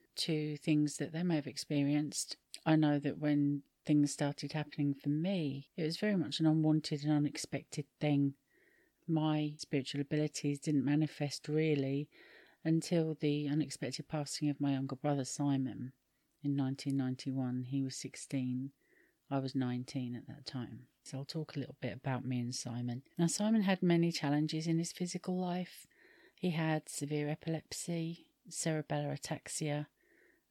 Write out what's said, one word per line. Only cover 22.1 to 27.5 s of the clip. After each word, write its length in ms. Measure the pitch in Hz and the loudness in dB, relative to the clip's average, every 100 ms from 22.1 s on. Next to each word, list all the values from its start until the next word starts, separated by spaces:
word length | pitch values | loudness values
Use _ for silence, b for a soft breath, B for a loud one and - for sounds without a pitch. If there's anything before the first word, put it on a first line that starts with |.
| 127 | -2
me 160 | 127 123 | -2 -2
and 160 | 120 - | -2 -6
Simon. 480 | 120 120 123 123 - - | -6 -4 -4 -6 -6 0
Now, 100 | 170 | 0
Simon 360 | - 214 220 | 2 2 2
had 200 | 190 185 | 2 2
many 300 | 175 170 170 | 4 4 4
challenges 520 | - 143 147 151 160 165 | 2 0 2 2 0 0
in 120 | 165 | 0
his 160 | 170 | 0
physical 440 | - 175 175 - 180 | -4 -6 -6 -4 -2
life. 500 | 180 180 175 - - B B B B B | -2 -4 -6 -12 -20 B B B B B
He 160 | 180 | 0
had 360 | 160 160 156 - | 2 2 0 -2
severe 400 | - 143 151 147 | -8 -2 -2 -2
epilepsy, 1000 | 151 165 | -2 -4